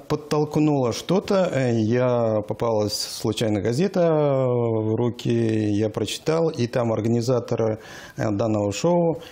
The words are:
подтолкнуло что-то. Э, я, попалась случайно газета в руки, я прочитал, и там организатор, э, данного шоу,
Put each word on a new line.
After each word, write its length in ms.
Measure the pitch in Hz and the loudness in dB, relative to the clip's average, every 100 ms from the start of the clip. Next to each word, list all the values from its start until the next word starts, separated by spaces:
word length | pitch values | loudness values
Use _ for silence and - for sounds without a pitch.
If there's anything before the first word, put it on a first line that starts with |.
| - | -6
подтолкнуло 840 | 151 - 151 151 156 151 143 120 | -6 -2 -2 0 2 2 2 0
что-то. 560 | 110 - 180 - 196 175 | -2 -2 -2 2 0 2
Э, 220 | 131 123 | 0 0
я, 680 | 117 107 123 127 120 113 107 - | 2 2 2 2 2 2 0 -2
попалась 460 | 107 117 110 104 | -4 0 0 0
случайно 680 | - - - 113 104 110 104 | -4 -6 -4 -4 0 0 0
газета 500 | 104 123 190 190 170 | 0 0 0 2 2
в 840 | 156 147 135 131 123 117 110 110 110 | 4 2 2 2 2 2 0 0 0
руки, 340 | 120 117 127 | 0 -2 0
я 600 | 117 113 110 107 101 107 | 2 2 2 2 0 0
прочитал, 600 | 110 104 - - 160 165 | -2 -4 -4 -2 0 0
и 180 | 156 120 | -2 -2
там 260 | 131 117 | 0 0
организатор, 840 | 110 110 117 113 120 - 117 113 107 - - - - | 0 0 0 2 0 0 -2 0 -2 -10 -18 -14 -6
э, 120 | 110 | -4
данного 420 | 101 117 107 104 | -2 0 0 0
шоу, 480 | - 170 175 165 160 - | 0 2 2 2 -2 -10